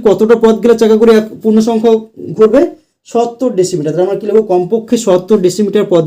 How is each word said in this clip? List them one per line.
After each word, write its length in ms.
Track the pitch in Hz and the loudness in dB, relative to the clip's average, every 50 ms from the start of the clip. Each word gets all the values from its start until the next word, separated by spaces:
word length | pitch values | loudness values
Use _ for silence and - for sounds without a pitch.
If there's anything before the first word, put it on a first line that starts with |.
| - | 0
কতটা 320 | 214 185 185 220 220 233 | 0 0 2 2 2 2
পথ 180 | - 220 226 220 214 | 2 2 2 2 2
গেলে 140 | - 233 233 226 | 2 0 2 2
চাকা 180 | 233 214 220 214 | 2 2 2 4
করে 140 | 233 226 220 | 4 4 4
এক 120 | 214 214 - - - | 2 0 -4 -10 -6
পূর্ণ 160 | - 220 214 220 | -2 0 0 2
সংখ্যক 380 | 220 233 226 220 226 233 226 220 220 - _ - - - 165 | 0 0 -2 0 0 0 0 0 -2 -8 _ -16 -14 -10 0
ঘুরবে? 240 | 208 220 214 233 277 349 - - - _ _ _ _ _ - | 2 2 4 4 2 0 0 -4 -10 _ _ _ _ _ -6
সত্তর 400 | - 233 233 233 233 - 262 247 208 | -4 -4 -4 -4 -4 -6 -6 -2 -2
ডেসিমিটার। 380 | 180 180 180 185 160 147 156 | -2 -2 -2 -4 -6 -6 -4
তাহলে 140 | 147 170 185 | -4 -2 -2
আমরা 120 | 196 196 - | -2 -4 -6
কি 60 | 226 | -4
লিখবো? 160 | 202 208 220 | -2 0 0
কমপক্ষে 540 | 214 - 180 180 175 175 226 220 220 - 247 | 0 0 -2 -2 -2 -2 -4 -6 -2 -4 -4
সত্তর 400 | 226 - 202 180 180 185 - 220 196 | -2 0 0 0 0 0 0 0 2
ডেসিমিটার 460 | 180 180 175 - 208 196 - 208 196 - | 2 0 0 -2 -2 -2 0 -2 0 0
পথ 140 | 185 165 156 | 0 -2 0